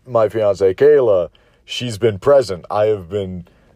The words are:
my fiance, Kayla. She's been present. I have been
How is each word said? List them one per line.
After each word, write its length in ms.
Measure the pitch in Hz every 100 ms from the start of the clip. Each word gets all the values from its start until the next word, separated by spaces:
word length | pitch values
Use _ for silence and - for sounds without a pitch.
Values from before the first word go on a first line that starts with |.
| 127
my 220 | 117 107
fiance, 460 | 110 104 92 95
Kayla. 560 | 90 143 147 120 92 82 _ _ _
She's 340 | - - 123 104
been 200 | 113 95
present. 440 | 139 139 117 87 -
I 160 | 101 107
have 220 | 104 82
been 400 | 101 95 92 175 _ _